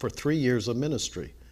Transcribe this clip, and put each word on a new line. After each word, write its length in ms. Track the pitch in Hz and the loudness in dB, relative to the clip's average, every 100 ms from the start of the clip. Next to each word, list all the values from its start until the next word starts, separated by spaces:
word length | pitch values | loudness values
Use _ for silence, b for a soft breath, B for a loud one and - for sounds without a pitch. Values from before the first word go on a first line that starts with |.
for 100 | 120 | -6
three 280 | - 147 156 | -2 0 2
years 320 | 127 123 107 | 4 2 2
of 80 | 117 | -2
ministry, 560 | 147 127 - 92 73 - b | 0 -2 -4 -6 -10 -12 b